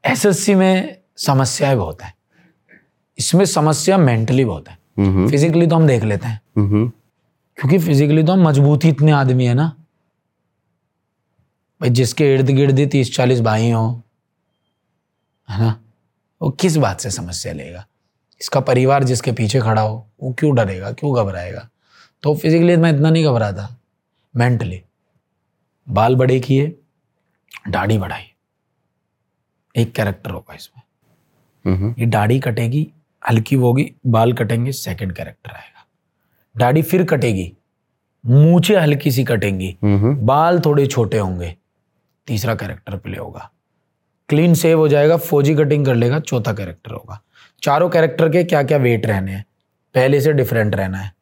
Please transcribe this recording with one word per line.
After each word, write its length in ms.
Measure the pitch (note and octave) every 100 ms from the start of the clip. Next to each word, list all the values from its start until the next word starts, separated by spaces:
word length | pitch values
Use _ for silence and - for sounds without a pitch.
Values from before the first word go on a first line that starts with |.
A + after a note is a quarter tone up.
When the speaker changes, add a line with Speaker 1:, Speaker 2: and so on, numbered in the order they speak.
Speaker 1:
एसएससी 500 | - B3 G#3 E3+ -
में 420 | F#3+ F#3 F#3 - - _ -
समस्याएं 600 | - C3+ C3+ - C#3+ B2+
बहुत 240 | F2+ D#2+
हैं, 120 | - _ _ _ _ _ _ _ _ _ _ -
इसमें 280 | - E3+
समस्या 520 | G3 E3 D3+ D3 - F#3+
मेंटली 480 | C#3+ A2+ A2 B2+
बहुत 220 | B2 D#2+ -
है। 120 | - _ -
Speaker 2:
हम्म, 120 | G2
हम्म। 200 | F#2+ G#2
Speaker 1:
फिजिकली 380 | D3 D#3+ E3 E3+
तो 80 |
हम 120 | E3 D#3
देख 160 | A#2+
लेते 240 | G#2+ G2+ A#2+
हैं, 140 | G#2+ _ G#2
Speaker 2:
हम्म, 120 | G2+
हम्म। 220 | G#2 A#2 - _ _ _ _ _
Speaker 1:
क्योंकि 240 | - C3+ F#3
फिजिकली 440 | E3 C#3 D3 D#3
तो 80 | D#3+
हम 160 | F#3+ E3
मजबूत 360 | C#3+ C#3+ D3
ही 60 | D#3+
इतने 220 | C3+ D#3
आदमी 340 | C#3+ C3 B2+
है 80 | B2
ना 220 | B2 D#3+ - _ _ _ _ _ _ _ _ _ _ _ _ _ _ _ _ _ _ _ _
भाई, 80 | C3
जिसके 440 | B2 B2 - D3
इर्द 160 | C3+ C3
गिर्द 300 | C3+ C#3 C3+
ही 60 |
तीस 300 | C#3+ C#3+ B2
चालीस 260 | - B2+ B2+
भाई 300 | A2+ G#2+ A#2
हों, 300 | A#2 A2+ A#2+ _ _ _ _ _ _ _ _ _ _ _ _ _ _ -
है 60 | G2
ना, 220 | A2+ A2+ _ _ _ _ _ _
वो 80 | D#3
किस 280 | - F#3 D#3
बात 240 | A2+ F#2
से 100 | G2
समस्या 420 | F#2+ F2 F2 F#2+
लेगा? 340 | D#2 C2+ F2+ - _ _ _ _ _
इसका 180 | - -
परिवार 440 | B2+ B2+ B2+ A#2+
जिसके 280 | C3 B2 -
पीछे 280 | A2 G#2+ C3+
खड़ा 220 | A2+ G#2+
हो, 260 | G#2+ A2+ - _
वो 100 | C3+
क्यों 220 | A#2+ D3+
डरेगा, 360 | B2+ G2+ F#2 G2
क्यों 240 | - D3
घबराएगा? 540 | B2 G2+ F2+ F2+ - - _ _ _ _ _
तो 120 | D3
फिजिकली 420 | D3+ D#3+ E3 F3 F3
मैं 160 | E3
इतना 160 | C#3+ D#3
नहीं 160 | D#3+
घबराता, 540 | D#3 A#2 G#2+ F#2 G2+ - _ _ _ _ _
मेंटली। 460 | A#2 B2 A#2 F2+ F2+ _ _ _ _ _ _ _ _ _ _ -
बाल 260 | - A2+
बड़े 240 | B2+ B2+ C3
किए, 400 | B2+ C3+ D3+ E3+ _ _ _ _ _ _ _ - G2+
दाढ़ी 280 | F#2+ G2 A2
बढ़ाई, 260 | F2+ - - _ _ _ _ _ _ _ _ _ _ _ _ _ _
एक 180 | - A#2
कैरेक्टर 360 | - G2+ F2 -
होगा 240 | F2 -
इसमें। 300 | - - - _ _ _ _ _ _ _ _
Speaker 2:
हम्म। 300 | - F#2 G2+ A#2
Speaker 1:
ये 60 |
दाढ़ी 340 | A#2 A2 G#2+ C3
कटेगी, 520 | B2+ A2+ A#2 C#3+ D#3 _ _ _ -
हल्की 260 | A2+ A2+
वो 120 | C3+ B2
होगी, 260 | C3 - _ C3
बाल 260 | A2 A#2
कटेंगे, 380 | A#2+ G#2+ A#2 B2
सेकंड 420 | C3 - F2 F#2+
कैरेक्टर 380 | E2 D#2 - -
आएगा। 340 | - - _ _ _ _ _ _ _ _ A2
दाढ़ी 240 | A#2+ D#3
फिर 220 | - F#3
कटेगी, 500 | F#3 D3 A#2+ F#2+ F2+ _ _ _ _ _ _ _
मूछें 520 | A#2 C3+ D#3 F3 F3 G3+
हल्की 340 | D#3 C#3+ D3+
सी 120 | B2
कटेंगी, 540 | B2+ A2+ G2+ F#2+ F#2+ -
Speaker 2:
हम्म। 320 | G#2 G2+ A2
Speaker 1:
बाल 440 | C#3+ A2 C#3+ E3 F3
थोड़े 280 | D#3 D3 C3+
छोटे 300 | - G#2+ A2+
होंगे, 380 | F#2+ F2+ E2+ E2+ _ _ _ _ _ _ -
तीसरा 280 | A2 A#2+
कैरेक्टर 420 | G#2+ G2+ F#2 - G2
प्ले 200 | - F2
होगा। 340 | C#2+ - - _ _ _ _ _ _ _ -
क्लीन 240 | D3 E3+
शेव 260 | D#3+ E3 D#3+
हो 80 | D#3
जाएगा, 300 | C#3+ D3+ E3
फौजी 380 | - D3 C#3+
कटिंग 300 | D3+ D3 D3+
कर 100 | C3+
लेगा, 240 | A#2+ A#2+ D3+
चौथा 340 | D#3 B2+ A2
कैरेक्टर 380 | G#2+ F#2 F2 -
होगा। 300 | - - G2+ _ _ _ _
चारों 260 | D3+ C#3+ F3
कैरेक्टर 400 | E3+ D#3+ E3 D#3+
के 140 | E3
क्या 200 | E3+ D3+
क्या 140 | C3+ D3
वेट 280 | B2+ A2+
रहने 260 | A2 G2 F#2+
हैं, 140 | G2 - _ _ _ _
पहले 280 | C3 B2+ C#3+
से 120 | C#3
डिफरेंट 420 | D3 A2+ A#2 G#2+
रहना 220 | G2 F#2+ F#2+
है। 180 | G2+ _